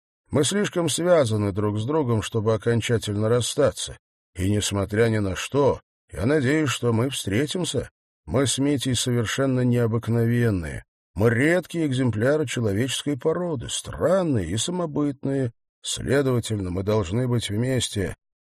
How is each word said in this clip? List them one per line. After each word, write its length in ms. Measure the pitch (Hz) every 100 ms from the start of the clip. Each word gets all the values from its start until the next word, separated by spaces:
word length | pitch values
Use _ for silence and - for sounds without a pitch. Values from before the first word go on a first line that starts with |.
| _ _ _
Мы 100 | 131
слишком 460 | 147 202 202 175 170
связаны 640 | - 170 175 127 110 104
друг 260 | 95 104 104
с 60 |
другом, 360 | 110 156 131 113
чтобы 320 | - 117 107
окончательно 760 | 110 - 117 - 117 - 104 110
расстаться. 680 | 120 120 - 139 - - 117 _ _ _
И, 160 | - 92
несмотря 580 | 104 101 101 98 104 117
ни 100 | 110
на 180 | 98 90
что, 440 | - 135 139 - - _ _
я 140 | - 101
надеюсь, 440 | 156 127 156 151
что 220 | - 120
мы 180 | 110 131
встретимся. 800 | 131 - 98 147 190 165 131 - _ _ _ -
Мы 220 | 101 139
с 100 | -
Митей 380 | 139 147 - 123
совершенно 640 | - 120 113 - 135 127
необыкновенные. 1200 | 123 120 117 113 113 117 117 120 117 98 78 - - _ _
Мы 160 | - 113
редкие 560 | 113 147 180 - 170 156
экземпляры 600 | 127 131 107 123 151 202
человеческой 680 | - 113 98 131 - - 143
породы, 520 | 160 165 180 147 120
странные 800 | - - - 139 190 175 123 80
и 80 | 104
самобытные. 960 | - 180 170 147 147 135 135 139 127 - _ _
Следовательно, 880 | - - - 135 135 123 - 107 90
мы 120 | 87
должны 460 | 98 107 90 107 127
быть 220 | 120 -
вместе. 640 | 104 123 131 - - 87 - _ _